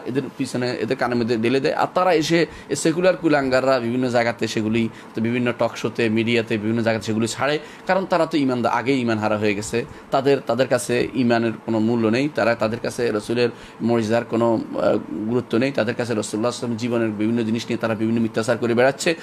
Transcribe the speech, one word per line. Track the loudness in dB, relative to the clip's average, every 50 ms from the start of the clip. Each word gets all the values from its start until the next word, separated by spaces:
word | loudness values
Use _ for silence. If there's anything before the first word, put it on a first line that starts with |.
| -4
এদের | -6 -4 -4 -4 -4 -4
পিছনে, | -6 -6 -4 -4 -4 -2 -2
এদের | -4 -2 -2 -2 -2
কানের | -2 -2 0 0
মধ্যে | 0 0 0 0
ঢেলে | 0 2 2 2 2
দেয়। | 0 0 0
আর | 0 -2 0 0
তারা | 2 2 4 4
এসে | 2 2 2 2 2 2 0 -4 -10 -10 -6
এই | -4
সেকুলার | -2 0 0 2 2 2 2 2
কুলাঙ্গাররা | 2 2 2 2 2 2 2 2 2 4 4 2 2
বিভিন্ন | 0 0 -2 0 0 2
জায়গাতে | 2 2 2 0 0 -2 -4
সেগুলি, | -2 -2 -2 0 0 0 0 0 -2 -4 -10 -18 -12 -6
তো | -4
বিভিন্ন | -2 0 0 0 0 0 0 0
টক | -2 -2 -2
শোতে, | -4 -6 -4 -2 0 0 2
মিডিয়াতে, | 2 2 2 2 2 0 0 0 -2
বিভিন্ন | -2 0 0 0 0 2
জায়গাতে | 0 0 0 -2
সেগুলি | -2 0 0 0
ছাড়ে, | -2 -2 -2 -2 -2 -2 -2 -6 -10 -18 -8 -2
কারণ | 0 0 0 0
তারা | 2 2 2 2
তো | 2 0
ঈমান, | 0 2 2 2 0 0
আগেই | 0 0 0 0 2 0 2
ঈমান | 2 0 0
হারা | 0 0 0 0
হয়ে | 2 2 0 0
গেছে, | 0 -2 -4 -2 -4 -4 -4 -10 -18 -6 -2
তাদের, | 0 2 4 4 2 2 2
তাদের | 0 0 2 2
কাছে | 2 2 0 0 0 0 0 0 0 0
ঈমানের | 2 2 4 4 4 2 0 -2 -4 -4
কোনো | -2 0 2
মূল্য | 2 2 2 2 2
নেই, | 2 2 2 0 0 0
তারা, | 0 2 2 2
তাদের | 2 0 -2 -2 -2
কাছে | -6 -6 -4 -2 -2 0
রসুলের | 0 -2 -2 -2 0 0 0 0 -2 -6 -16 -18 -8 -4
মর্যাদার | 0 0 2 2 2 2 0 0 0
কোনো, | 0 0 2 2 2 2
আহ, | 0 -2 -4 -4 0 2 2 2 0 -2 -6 -8 -6 -4 -2
গুরুত্ব | -2 -2 -2 0 0
নেই, | 0 0 0
তাদের | 0 -2 -2 -2 -2
কাছে | -4 -4 -2 -2
রাসূলুল্লাহ | -4 -4
সাল্লাল্লাহু | -4 -4
আলাইহি | -2 -2
ওয়াসাল্লাম | -2 -2 -4 -4 -6 -4
জীবনের | -4 -2 -2 0 0 0 0
বিভিন্ন | -2 0 0 0 0 0
জিনিস | 0 0 -2 -2 -4
নিয়ে | -4 -4
তারা | -2 -2 -2 -2
বিভিন্ন | 0 0 0 0 0
মিথ্যাচার | 0 0 -2 -2 0 0 0
করে | 0 0 0 2
বেড়াচ্ছে | 4 4 4 2 0 0 -2 -2 -2